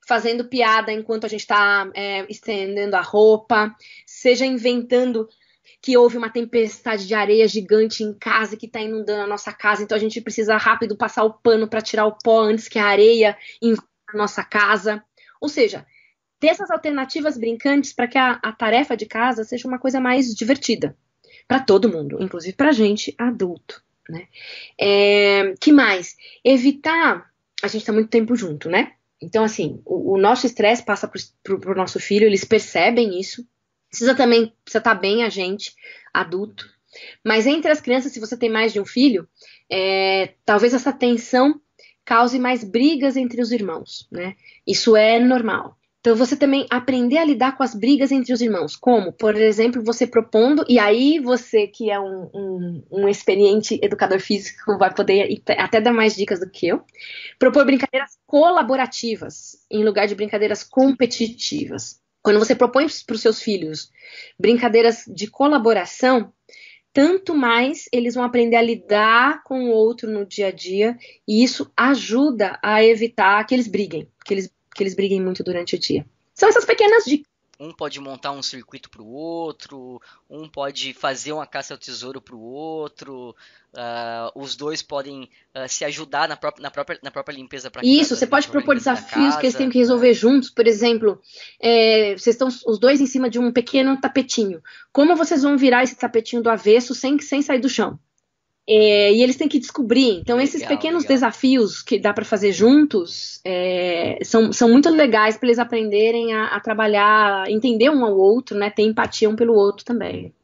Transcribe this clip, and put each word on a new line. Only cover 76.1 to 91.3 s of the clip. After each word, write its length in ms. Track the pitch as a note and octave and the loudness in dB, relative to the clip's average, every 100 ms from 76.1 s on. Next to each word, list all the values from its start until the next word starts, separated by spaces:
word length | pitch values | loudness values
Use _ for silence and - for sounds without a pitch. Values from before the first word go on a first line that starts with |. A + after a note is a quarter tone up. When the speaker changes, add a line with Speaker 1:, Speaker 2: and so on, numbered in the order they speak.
| _ _ | _ _
Speaker 1:
São 160 | - G#4+ | 2 4
essas 160 | A4+ - | 4 2
pequenas 400 | A4+ G#4 A4+ D#4+ | 2 4 4 2
dicas. 220 | D4 - _ _ _ | -4 -4 _ _ _
Speaker 2:
Um 120 | D3+ | -20
pode 280 | E3 D3+ C#3 | -12 -12 -12
montar 320 | C#3 C3 C#3+ | -16 -12 -10
um 120 | C#3+ | -10
circuito 440 | B2+ C3 A#2+ C3 - | -12 -14 -20 -20 -20
pro 160 | _ | _
outro, 960 | G#2+ B2+ E3 E3+ E3 C#3+ - C#3 B2+ B2 _ _ _ | -20 -16 -12 -10 -10 -12 -20 -20 -20 -20 _ _ _
um 180 | C#3+ D#3 | -20 -18
pode 460 | - C#3 C#3 C3+ | -10 -10 -8 -12
fazer 380 | B2+ D3 C3 C#3 | -6 -8 -6 -10
uma 160 | D3+ C#3+ | -10 -10
caça 260 | C#3 C3+ | -14 -14
ao 40 | C#3 | -16
tesouro 440 | - A#2+ B2 C3+ | -16 -16 -14 -16
pro 180 | _ B2 | _ -20
outro, 960 | A2+ C3+ D#3+ D#3+ D3 _ C#3+ C3 B2 A2+ _ _ _ - | -18 -16 -12 -12 -12 _ -20 -18 -18 -20 _ _ _ -14
ah, 560 | A#2+ A#2+ A#2 A#2 A#2 - | -10 -8 -8 -10 -10 -12
os 200 | C#3 B2+ | -14 -10
dois 280 | D3 D#3 | -8 -8
podem, 440 | - C#3+ C#3 C#3 B2 _ _ C3 | -8 -10 -10 -16 -20 _ _ -16
ah, 120 | C3 | -10
se 160 | - | -8
ajudar 460 | D3+ C#3+ D#3 C#3+ D#3+ | -8 -10 -8 -4 -4
na 80 | D3 | -4
pró-, 160 | D3 - | -10 -10
na 100 | C3+ | -14
própria, 300 | C#3+ C#3+ E3 | -10 -10 -12
na 80 | C#3 | -12
própria 260 | C#3 C3+ C#3+ | -14 -14 -16
limpeza 360 | C3 C#3 B2 | -16 -16 -16
pra 100 | B2 | -4
Speaker 1:
Isso, 260 | B3 C#4+ D4+ | 2 2 2
Speaker 2:
casa, 60 | B3 | -2
Speaker 1:
você 100 | B3+ | -2
Speaker 2:
na 40 | |
Speaker 1:
pode 160 | C#4+ D4 | -2 -2
Speaker 2:
própria 160 | C#4+ | -4
Speaker 1:
propor 120 | C#4+ | -2
Speaker 2:
limpeza 180 | B3+ B3+ | -2 0
da 40 | A#3+ | -4
Speaker 1:
desafios 400 | - - C#4+ D4 | -6 0 0 2
que 100 | C4 | -2
eles 80 | |
Speaker 2:
casa, 40 | A#3+ | -2
Speaker 1:
têm 120 | C4 | -2
que 80 | B3 | 2
Speaker 2:
né? 40 | |
Speaker 1:
resolver 320 | A#3+ B3 B3 | 2 4 4
juntos. 380 | A#3 A3 C#4 B3 | 4 4 2 0
Por 160 | - A3+ | 2 2
exemplo, 520 | G#3+ A#3 A3+ A3 F#3 _ | 4 2 2 0 -2 _